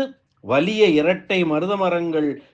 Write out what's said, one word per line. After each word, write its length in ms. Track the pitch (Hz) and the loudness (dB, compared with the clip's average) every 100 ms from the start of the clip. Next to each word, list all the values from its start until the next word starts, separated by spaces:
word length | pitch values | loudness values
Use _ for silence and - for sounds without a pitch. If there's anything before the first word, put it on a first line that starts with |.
| 269 - _ _ | -2 -8 _ _
வலிய 400 | 101 135 175 214 202 | -2 0 0 2 4
இரட்டை 460 | 151 160 185 - 190 | 4 2 -2 -2 -2
மருத 300 | 165 151 185 202 | 0 -2 -2 -2
மரங்கள் 540 | 185 170 170 156 147 127 - | -2 -2 -2 -2 -2 -4 -12